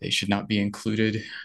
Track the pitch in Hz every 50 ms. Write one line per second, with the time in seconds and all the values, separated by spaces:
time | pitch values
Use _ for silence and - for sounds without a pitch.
0 | - - - - - 101 101 101 - - 107 104 101 101 104 - - 110 107 107
1 | 110 110 110 110 110 - - - -